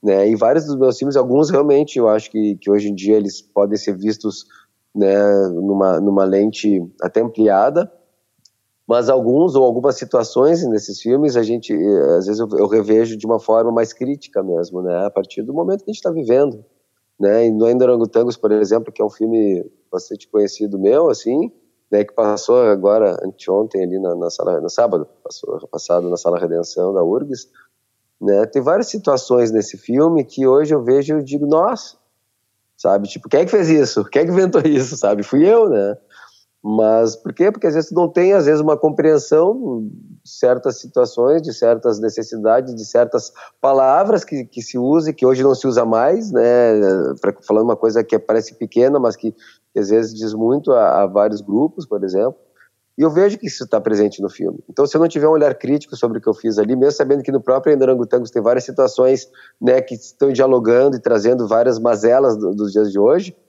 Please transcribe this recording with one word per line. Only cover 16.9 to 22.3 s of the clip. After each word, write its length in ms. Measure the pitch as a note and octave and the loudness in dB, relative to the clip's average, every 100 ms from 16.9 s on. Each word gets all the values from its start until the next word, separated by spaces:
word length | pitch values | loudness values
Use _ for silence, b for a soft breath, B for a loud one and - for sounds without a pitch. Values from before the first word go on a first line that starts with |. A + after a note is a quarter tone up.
| _ _ _ | _ _ _
né? 280 | G2+ A2 A#2 | 0 2 2
E 40 | |
no 140 | A2 A2+ | 2 2
Ainda 200 | B2 B2+ | 2 2
Orangotangos, 500 | A#2+ A2+ A2+ A#2+ A2+ | 2 0 0 -2 -2
por 140 | G#2+ | 0
exemplo, 400 | G#2+ G2+ A2+ A#2 | 2 2 0 -2
que 100 | - | -4
é 40 | G#2+ | -4
um 40 | |
filme 560 | - A2+ A2+ G#2 F#2 E2+ _ _ | -2 -2 0 0 -2 -6 _ _
bastante 360 | A2+ - G2+ - | -10 -10 -16 -4
conhecido 500 | G#2+ G2+ - G#2 G2 | -2 -2 -4 -8 -2
meu, 300 | G2 C3 E3 | 2 2 2
assim, 420 | A2+ A2 C3 A3+ _ _ _ _ | 0 -2 -2 -4 _ _ _ _
né, 140 | G#2 | -2
que 100 | G#2 | -2
passou 440 | - A2 | -2 0